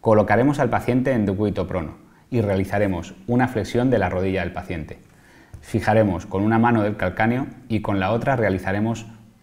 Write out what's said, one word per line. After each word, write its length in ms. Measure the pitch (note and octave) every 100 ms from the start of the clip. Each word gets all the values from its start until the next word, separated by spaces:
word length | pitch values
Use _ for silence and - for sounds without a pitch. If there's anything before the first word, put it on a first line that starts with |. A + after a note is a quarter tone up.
Colocaremos 580 | - G#2+ G2+ G#2+ C3+ D3
al 120 | B2+
paciente 420 | G#2 - B2+ C3
en 120 | B2+
decúbito 440 | G2+ F#2+ G#2+ F#2+ F2+
prono 300 | F#2 D#2 - - _ _
y 100 | B2+
realizaremos 720 | G#2 G2 F#2+ G#2 G2+ F2+ F2+ - -
una 180 | B2 B2
flexión 420 | A2+ - A#2 B2+
de 120 | A#2+
la 80 | F#2
rodilla 320 | F#2 F#2+ F#2+
del 120 | F2
paciente. 460 | - - E2+ D2 - - - - - - -
Fijaremos 680 | - A2+ - A2 G#2+ E2+ -
con 160 | F#2+
una 160 | G#2 A2+
mano 240 | A2+ A#2
del 140 | G#2 G#2
calcáneo 500 | F#2 - A2+ B2 C#3+ - -
y 120 | A2
con 200 | - G2+
la 100 | F#2+
otra 240 | A#2 A2
realizaremos 720 | B2+ G#2+ F#2+ F#2+ G2 A2 A2 - - - _